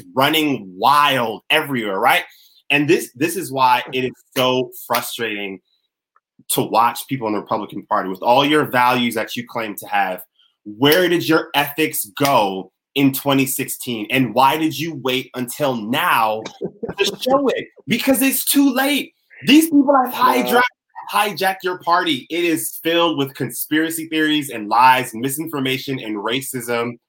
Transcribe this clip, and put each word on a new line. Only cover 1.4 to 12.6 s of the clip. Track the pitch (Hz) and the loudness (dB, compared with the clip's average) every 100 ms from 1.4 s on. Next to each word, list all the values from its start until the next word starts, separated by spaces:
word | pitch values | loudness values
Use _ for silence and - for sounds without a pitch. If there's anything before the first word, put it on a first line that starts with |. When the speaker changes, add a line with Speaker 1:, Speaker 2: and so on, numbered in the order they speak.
| - | -2
Speaker 1:
everywhere, | 151 143 127 104 95 | 0 0 -2 -2 0
right? | 123 170 - _ _ _ - | 2 2 -2 _ _ _ -2
And | 143 147 | 0 2
this, | 170 - | 2 0
this | 120 165 185 | -4 -4 -4
is | 139 | -6
why | 135 127 127 - | 2 2 2 0
it | 131 127 | -4 -4
is | - _ 131 | -6 _ -2
so | 127 127 123 - - | 0 0 -2 -8 -4
frustrating | 120 - - 110 104 98 95 _ _ _ _ _ _ _ _ - | -4 -4 -6 -6 -6 -8 -12 _ _ _ _ _ _ _ _ -6
to | - | -4
watch | 98 104 120 - - | 0 2 2 0 -8
people | 135 110 | -6 -4
in | |
the | 104 | -4
Republican | - 110 101 104 - | -4 -6 -6 -12 -4
Party | 104 92 | -4 -4
with | 95 | -2
all | 117 127 | 2 4
your | 143 151 135 | 4 2 2
values | 123 123 127 120 | 2 2 2 0
that | 110 107 123 | -2 -6 -8
you | 120 | -10
claim | 120 110 95 | -8 -8 -10
to | 104 | -4
have. | 101 95 92 - _ _ _ | -2 -2 -4 -12 _ _ _
Where | 104 104 139 170 180 | -14 2 4 4 2
did | 170 135 | 0 2
your | 160 - | 0 0
ethics | 143 143 - 151 - 110 - | -2 -2 -2 -2 -4 -8 -2
go | 143 127 101 95 | 2 2 2 -2